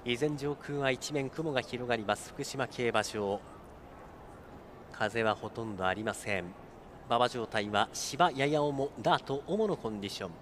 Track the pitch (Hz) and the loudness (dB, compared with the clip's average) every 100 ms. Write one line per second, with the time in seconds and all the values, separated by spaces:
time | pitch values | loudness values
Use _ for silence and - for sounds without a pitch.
0 | 120 120 151 147 143 143 - 143 135 127 | 0 2 2 0 -2 -4 -4 0 2 2
1 | - 147 135 - 160 131 117 120 123 117 | 0 -2 -2 -2 0 0 0 -4 0 0
2 | 101 104 - - 139 139 123 - 120 110 | 2 0 0 -6 -4 -2 -2 2 2 4
3 | 104 107 101 101 - - - - - - | 2 0 0 0 -4 -16 -18 -18 -16 -16
4 | - - - - - - - - - - | -16 -16 -16 -16 -16 -16 -16 -16 -16 -2
5 | 107 117 110 101 110 117 113 98 92 92 | 0 2 2 2 -2 -6 -6 0 2 2
6 | 110 101 113 98 87 - - - - - | 0 -2 0 -2 -2 -10 -16 -18 -18 -16
7 | - 120 120 123 110 110 104 104 110 - | 0 4 4 2 -2 0 4 4 4 0
8 | - 135 175 135 139 151 147 139 139 - | -6 4 4 6 4 4 2 2 -2 0
9 | 160 151 - 139 - 196 214 165 113 107 | 4 4 4 -4 0 2 2 2 -2 -2
10 | 98 - 95 82 | -4 -4 -6 -6